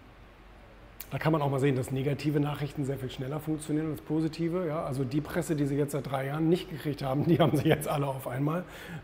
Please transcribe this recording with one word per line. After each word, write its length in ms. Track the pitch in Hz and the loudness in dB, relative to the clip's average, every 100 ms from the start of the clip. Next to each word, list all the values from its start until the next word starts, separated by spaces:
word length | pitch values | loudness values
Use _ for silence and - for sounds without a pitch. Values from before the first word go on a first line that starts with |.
| - - - - - - - - - - - | -18 -20 -20 -20 -20 -20 -20 -20 -20 -20 -10
da 100 | 139 | -2
kann 120 | 175 | 2
man 100 | 160 | 2
auch 80 | 143 | 2
mal 120 | 135 | 2
sehen, 160 | 139 127 | 2 2
dass 120 | 123 | 0
negative 520 | 131 139 139 151 151 | -2 -2 0 0 2
Nachrichten 420 | 147 143 147 - | 0 -2 -6 -4
sehr 140 | 135 135 | -4 -4
viel 120 | 127 | -6
schneller 300 | - 131 151 | -6 -6 -6
funktionieren 520 | - 156 - 151 156 | -4 -6 -2 -2 -2
als 100 | 147 | -4
positive. 680 | - 156 160 156 165 175 175 | -2 0 0 -2 -2 0 -2
Ja? 160 | 156 | -2
Also 220 | 165 131 127 | -2 -2 0
die 160 | 147 | 0
Presse, 340 | 143 185 156 151 | 0 -2 0 0
die 120 | 143 | 2
sie 100 | 139 | 2
jetzt 160 | 147 | 0
seit 180 | 147 123 | -2 -2
drei 140 | 135 135 | -2 -2
Jahren 240 | 151 160 | 2 4
nicht 200 | 175 - | 4 2
gekriegt 320 | 147 151 135 | -6 -4 -4
haben, 220 | 139 147 | 0 2
<laughs> 20 | 156 | 4
die 140 | 160 | 6
haben 160 | 156 151 | 6 6
sie 140 | 160 | 4
jetzt 180 | - - | 4 2
alle 200 | 143 139 | -2 -2
auf 200 | 131 131 | -2 -6
einmal, 380 | 127 147 170 180 - - 165 | -2 0 -2 -4 -12 -12 -8